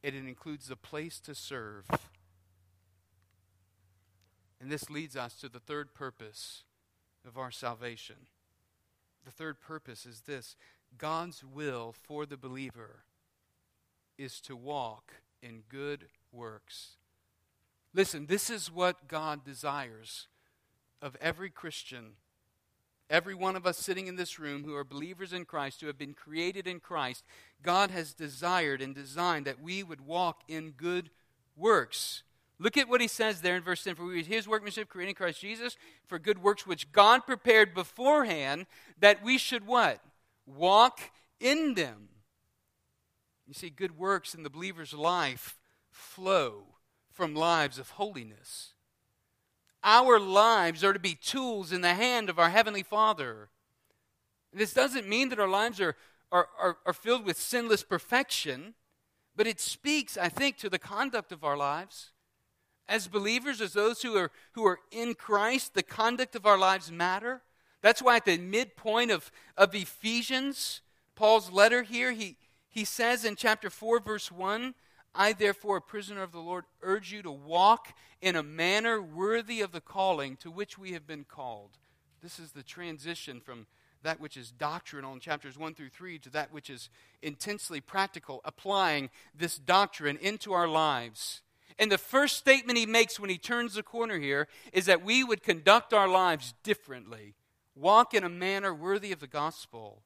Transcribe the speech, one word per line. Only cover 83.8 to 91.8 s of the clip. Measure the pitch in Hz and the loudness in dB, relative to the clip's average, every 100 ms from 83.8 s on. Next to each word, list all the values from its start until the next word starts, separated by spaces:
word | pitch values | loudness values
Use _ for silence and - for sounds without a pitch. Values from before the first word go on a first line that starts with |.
| _ _ | _ _
that | 156 160 | -6 -6
which | 151 135 | -10 -16
is | 117 | -18
doctrinal | 120 151 170 - 147 135 | -6 -6 -6 -12 -14 -14
in | 131 | -14
chapters | 170 147 143 131 | -6 -6 -6 -12
one | 160 | -12
through | 156 139 | -12 -20
three | - 185 165 | -18 -16 -16
to | 135 | -8
that | 147 139 | -8 -8
which | 156 - | -12 -16
is | 127 - _ _ _ | -16 -18 _ _ _
intensely | 156 143 208 208 - 156 | -12 -10 -10 -8 -8 -12
practical, | - 196 196 170 - 131 | -6 -4 -4 -6 -14 -12
applying | 156 - 196 196 185 147 135 - - | -12 -12 -2 2 2 0 -4 -14 -20
this | 147 170 - | -8 -6 -6
doctrine | 135 185 202 - 147 143 | 4 4 4 0 -4 -2
into | 180 214 208 | -4 -4 -2
our | 185 170 | 2 2
lives. | 160 156 131 117 104 - - _ _ _ | 2 2 0 -6 -12 -12 -12 _ _ _
And | - | -2